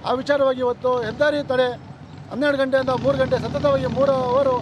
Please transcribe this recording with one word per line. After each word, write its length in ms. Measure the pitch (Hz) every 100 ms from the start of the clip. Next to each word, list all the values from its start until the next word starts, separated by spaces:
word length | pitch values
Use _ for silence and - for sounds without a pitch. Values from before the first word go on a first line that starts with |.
| 196
ಆ 40 | 254
ವಿಚಾರವಾಗಿ 400 | 262 285 269 254
ಇವತ್ತು 260 | 247 247 254 254 220
ಹೆದ್ದಾರಿ 320 | 220 294 294 -
ತಡೆ 160 | 254 254 240 - - - - -
ಹನ್ನೆರಡು 280 | 226 294 277
ಗಂಟೆಯಿಂದ 320 | 269 269 262 247
ಮೂರು 140 | 247 269
ಗಂಟೆ 160 | 262 247
ಸತತವಾಗಿ 460 | 240 277 285 269 254 233
ಮೂರು 180 | 277 262 254
ಅವರು 240 | 254 277 247